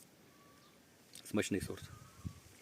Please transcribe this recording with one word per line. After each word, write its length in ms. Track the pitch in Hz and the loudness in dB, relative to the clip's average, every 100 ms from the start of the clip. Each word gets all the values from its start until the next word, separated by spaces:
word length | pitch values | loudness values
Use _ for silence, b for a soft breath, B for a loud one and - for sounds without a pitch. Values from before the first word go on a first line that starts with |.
| - - - - - - - - - - - - - | -20 -20 -20 -20 -20 -20 -20 -20 -20 -20 -18 -16 2
Смачний 300 | 107 98 98 | 4 6 4
сорт, 220 | - 95 - - - - - - - - | 2 -4 -6 -12 -16 -10 -10 -10 -16 -16